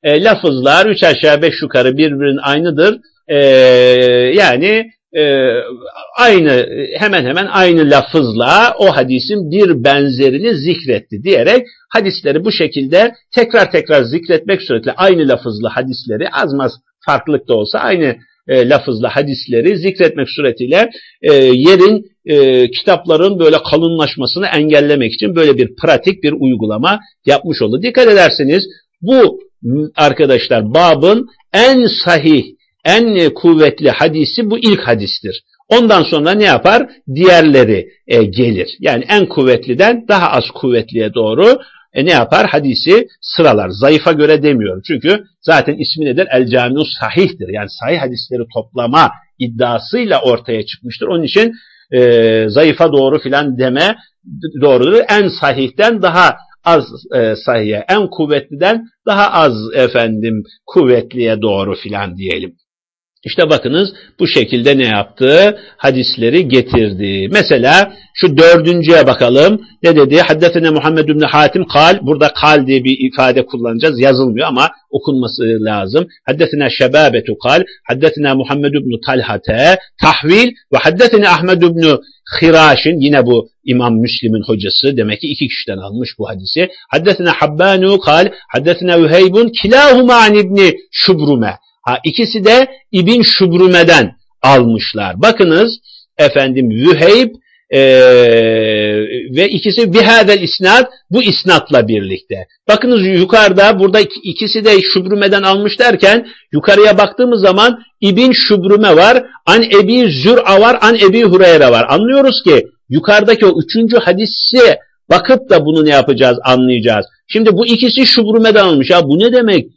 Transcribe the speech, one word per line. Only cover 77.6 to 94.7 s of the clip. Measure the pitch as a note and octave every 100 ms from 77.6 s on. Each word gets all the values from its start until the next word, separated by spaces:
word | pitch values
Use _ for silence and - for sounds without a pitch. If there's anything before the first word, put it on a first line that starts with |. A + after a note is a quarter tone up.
| F#3 -
Haddesena | - B2 D3+ D3+ D3
Muhammed | C3+ C3+ C#3+ C#3+
ibn | C#3+ C3 A#2 -
Talhate." | C3 A#2 G2+ - A2 D3+ F#3 - _
Tahvil. | G#3 - D3+ G3 B3 - _
"Ve | C3
haddesena | - F3 A#3+ A3+ G3+
Ahmed | E3+ F3+ F3+
ibn | E3+ E3 D#3+ C3+ _ _ _ -
Hiraş'in." | E3 D#3+ D#3 C3+ D3+ E3+
Yine | C#3 C#3+ A#2+
bu | A#2+ - _
İmam | - B2 A#2+ A2+
Müslim'in | A#2+ - A2+ A2 G2+
hocası. | G#2+ F#2+ - C3+ C3
Demek | G#2+ G#2
ki | D3+
iki | D3 C3
kişiden | - - F#2+
almış | G2 A2 B2 -
bu | G2+
hadisi. | G2+ G2+ A#2+ F3+ - _
"Haddesena | C#3+ F#3 F#3 F3
Habbanu | - D3+ D3+ F#3 F#3+ F#3+ G3
kal. | D3+ D#3 F#3 - _
Haddesena | B2 D3 E3+ F3+ E3+
Üheybun. | D#3+ E3+ F#3 G3 A#3 -
Kilahuma | G3+ B3+ D4 B3+ B3
an | A#3+ A3
İbni | G#3 F#3+ G3 F#3 - -
Şubrume." | - - F3 D3 C3+ G#2+ F#2 _ _ -
Ha, | C3
ikisi | D#3+ D#3 A3+ A3
de | G3 A#3+ C4 - _
İbn | F#3+ F3 A#3+
Şubrume'den | G#3+ - F#3+ F3 F#3 F3+ E3+ D#3+ G2 - _ _
almışlar. | C3 C3+ A#2+